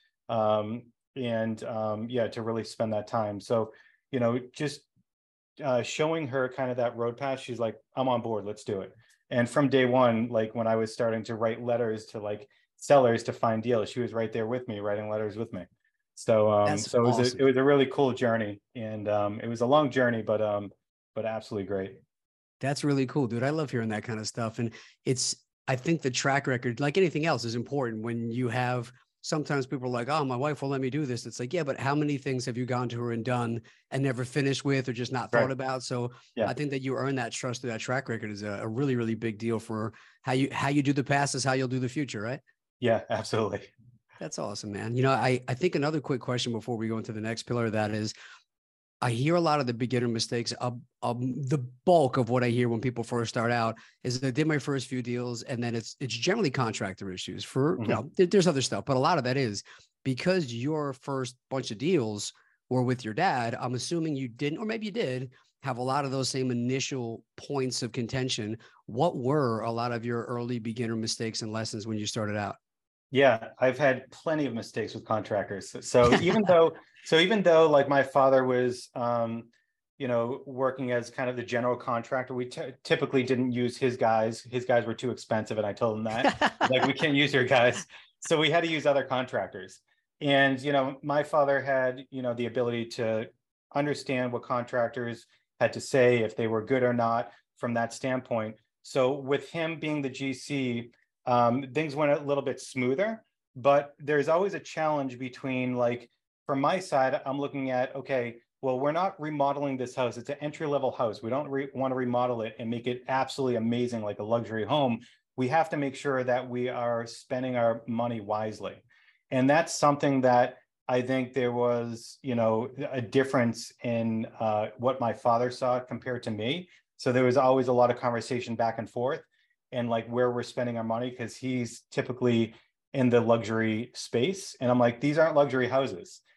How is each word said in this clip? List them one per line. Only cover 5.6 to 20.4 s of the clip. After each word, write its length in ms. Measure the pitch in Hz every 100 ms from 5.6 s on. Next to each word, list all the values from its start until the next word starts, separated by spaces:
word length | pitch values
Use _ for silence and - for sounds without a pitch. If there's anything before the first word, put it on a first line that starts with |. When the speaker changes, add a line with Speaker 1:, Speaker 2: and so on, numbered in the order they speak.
Speaker 1:
uh, 200 | 147 123
showing 440 | 113 - 156 165 147
her 200 | 135 127
kind 220 | 127 131
of 60 | 123
that 200 | 120 117
road 200 | 117 120
path, 220 | 139 131
she's 200 | - 117
like, 180 | 117 107 _ -
"I'm 140 | 131
on 120 | 120
board, 240 | 113 110 98
let's 180 | 107 -
do 160 | 98
it." 120 | 95 - _ _ -
And 200 | 131 120
from 200 | - 139
day 160 | 131 127
one, 440 | 127 123 113 120
like, 260 | 117 110 120
when 120 | 113
I 80 | 113
was 160 | 110
starting 300 | - 120 113 110
to 100 | 113
write 260 | 113 117
letters 440 | 120 117 117 110 -
to, 120 | 113
like, 300 | 104 107 - _ _ _
sellers 460 | - 143 127 117 -
to 80 |
find 300 | 120 117 110
deals, 260 | 117 117 101
she 120 | -
was 120 | 117
right 180 | 110 113
there 140 | 117 110
with 200 | 127 127
me, 120 | 104
writing 300 | 104 104 107
letters 280 | 107 107 101
with 160 | 117
me. 140 | 95 87 _ _ _ _ -
So, 360 | - 110 107
um, 320 | 104 104 101
Speaker 2:
That's 40 | 110
Speaker 1:
so 120 | 127
it 40 | 120
was 120 | 117
a, 60 | 123
Speaker 2:
awesome. 160 | 123
Speaker 1:
it 20 | 135
was 120 | 131
a 60 |
really 240 | 135 143 135
cool 260 | - 139
journey, 480 | 120 120 113 104 101 _ 127
and, 320 | 110 107 101
um, 300 | 104 104 110
it 60 | 113
was 120 | 117
a 60 | 120
long 240 | 147 147
journey, 300 | 127 123 117
but, 180 | 107 107